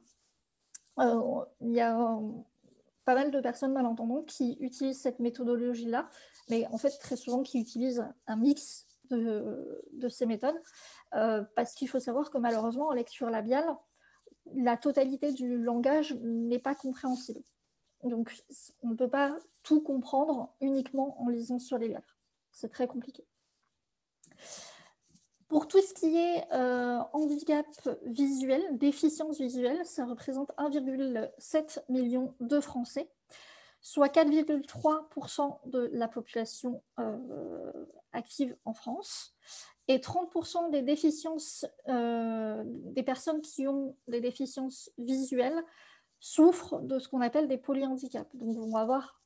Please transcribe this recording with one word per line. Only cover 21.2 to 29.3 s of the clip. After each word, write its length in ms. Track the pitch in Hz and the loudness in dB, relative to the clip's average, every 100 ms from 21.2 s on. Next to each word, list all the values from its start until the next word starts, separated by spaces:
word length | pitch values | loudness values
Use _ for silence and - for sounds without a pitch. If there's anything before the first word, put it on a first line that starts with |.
en 80 | 240 | -2
lisant 300 | 233 240 247 | -2 -2 -4
sur 180 | - 240 | -2 -2
les 100 | 226 | -2
lèvres. 300 | - - _ _ _ _ | -4 -12 _ _ _ _
C'est 180 | - 226 | -12 -10
très 180 | - 247 | -4 -4
compliqué. 380 | 247 - - - _ _ _ _ _ _ _ _ _ - - - - - - - _ _ _ _ _ - | -4 -10 -16 -20 _ _ _ _ _ _ _ _ _ -20 -20 -18 -16 -16 -20 -20 _ _ _ _ _ 2
Pour 200 | 302 - | 2 6
tout 140 | 392 | 6
ce 120 | 392 | 6
qui 240 | - 320 339 | 0 2 4
est, 280 | 349 349 - | 4 0 0
euh, 480 | 254 247 247 247 240 - | 2 2 2 0 0 -2
handicap 520 | 311 302 294 320 294 302 - 262 - 247 | 0 0 0 2 2 0 -6 -6 -4 -6
visuel, 720 | 233 277 269 262 269 370 247 | 2 2 2 2 2 2 2
déficience 600 | 285 285 311 311 311 | 2 4 2 2 -4